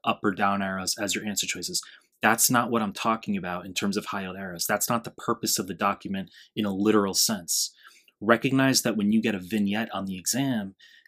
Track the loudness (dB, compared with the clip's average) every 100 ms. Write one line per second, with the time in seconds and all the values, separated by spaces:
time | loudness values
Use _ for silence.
0 | -4 0 -2 0 0 0 -2 -4 -4 -2
1 | -2 -2 -2 -4 -4 -4 -4 -6 -6 -16
2 | _ _ 2 4 4 2 2 0 0 0
3 | 0 0 -2 -4 -4 -6 -6 -2 0 -2
4 | -4 -6 -6 -8 -10 -4 0 0 2 0
5 | -2 -6 -4 -2 0 -2 -4 0 0 0
6 | -4 -6 -8 -16 -10 -4 -2 2 6 6
7 | 4 2 0 0 -2 -2 -2 -8 -20 -20
8 | _ _ 4 4 4 2 4 2 2 0
9 | 2 2 2 -2 -2 0 0 -2 -4 -6
10 | -6 -6 -2 -2 0 -2 -6 -12 -20 -20